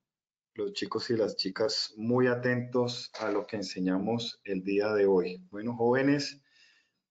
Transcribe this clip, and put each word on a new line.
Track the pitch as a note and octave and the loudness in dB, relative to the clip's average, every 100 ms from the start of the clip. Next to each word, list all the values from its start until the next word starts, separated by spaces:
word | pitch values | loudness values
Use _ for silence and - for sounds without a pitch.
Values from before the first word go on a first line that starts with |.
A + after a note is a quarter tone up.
| _ _ _ _ _ | _ _ _ _ _
los | - G2+ | -6 -6
chicos | F#2+ G2+ A2+ - | -4 -6 -4 -2
y | A2+ | 0
las | G2+ - | 0 -2
chicas | G2 - A2 - - G#2+ | -4 -2 -2 -2 -6 -6
muy | A2+ B2 B2+ | 0 2 4
atentos | A#2+ B2+ B2 B2 B2+ A#2+ - - - | 2 0 0 0 0 0 -2 -10 -6
a | G#2+ | -2
lo | G#2 - | -2 -2
que | G#2+ | -6
enseñamos | F#2+ F#2+ F#2 F#2+ G#2+ A#2 - - G2+ | -6 -2 0 0 0 -2 -4 -8 -6
el | F#2+ | -4
día | F#2+ G2 G#2 | 0 2 2
de | G#2+ G2 | 4 6
hoy. | F#2+ F2+ F2+ - | 4 2 -4 -12
Bueno, | G2+ A2+ A#2+ | -8 -6 0
jóvenes, | A#2 C3 C#3 C#3+ C#3 - _ _ _ _ _ _ _ | 2 4 4 2 0 -10 _ _ _ _ _ _ _